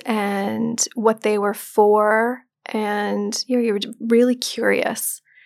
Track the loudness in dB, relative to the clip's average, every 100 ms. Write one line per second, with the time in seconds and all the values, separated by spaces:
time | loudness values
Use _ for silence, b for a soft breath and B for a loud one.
0 | -4 -4 -2 -4 -4 -4 -4 -4 -6 0
1 | 0 2 0 0 -2 -4 -2 4 6 6
2 | 4 2 0 -4 _ _ -8 -4 -4 -2
3 | -2 -2 -4 -4 -2 0 0 -2 -4 -8
4 | 2 4 4 2 -4 -2 0 0 0 -4
5 | -8 -10 _ b